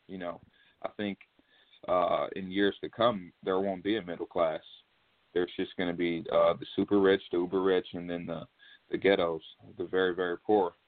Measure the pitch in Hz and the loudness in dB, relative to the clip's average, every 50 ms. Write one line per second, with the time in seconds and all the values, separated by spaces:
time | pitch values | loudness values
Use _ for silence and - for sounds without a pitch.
0 | _ - 92 95 90 87 85 85 _ - _ _ _ _ _ _ - - - - | _ -14 -12 -10 -8 -10 -10 -12 _ -20 _ _ _ _ _ _ -12 -12 -8 -6
1 | 104 101 98 - - _ _ _ _ _ _ _ _ _ _ _ - - 87 90 | -6 -6 -6 -8 -12 _ _ _ _ _ _ _ _ _ _ _ -6 -2 0 2
2 | 87 90 90 78 73 - - - 95 92 92 98 101 98 95 - - - - - | 2 2 0 0 -2 -2 -6 -8 -8 -4 0 2 2 2 0 -2 -8 -10 -2 2
3 | 113 120 117 101 90 87 - _ - 98 95 92 98 101 95 92 87 98 107 113 | 2 2 2 0 -6 -12 -16 _ -4 -2 0 0 0 -2 -2 -4 -2 -2 -2 -2
4 | 90 87 85 76 85 - - 92 85 80 78 80 - - - - _ _ _ _ | -2 -6 -8 -8 -8 -6 -2 0 0 0 0 -4 -8 -14 -20 -20 _ _ _ _
5 | _ _ _ _ _ _ - 87 90 87 - - 92 87 - - 92 87 85 85 | _ _ _ _ _ _ -2 -2 -2 -2 -2 -6 -6 -6 -4 -4 -4 -2 -2 -2
6 | 87 87 85 82 80 - - 85 85 85 85 85 - - - - 98 98 104 101 | -2 -2 -2 -2 -4 0 2 4 4 4 2 0 -4 -8 -2 -2 0 2 4 4
7 | 98 95 95 98 - - - 87 87 90 92 95 92 95 92 92 90 - - 90 | 6 6 4 4 2 -2 -2 -2 -2 0 0 0 2 2 2 2 0 -2 -8 -10
8 | 87 87 87 85 85 80 82 82 80 - _ _ - - - - _ - - - | -8 -8 -8 -8 -8 -8 -10 -10 -10 -14 _ _ -20 -20 -20 -20 _ -8 -6 0
9 | - 92 98 95 90 82 82 82 - - - _ - 107 107 - 92 85 - 92 | 2 4 4 4 2 0 -2 -4 -8 -12 -20 _ -20 -18 -12 -10 -8 -2 0 0
10 | 95 92 87 85 92 90 87 87 _ - 107 104 95 85 - _ _ | 2 0 0 -2 -2 -4 -4 -4 _ 2 4 4 4 2 -2 _ _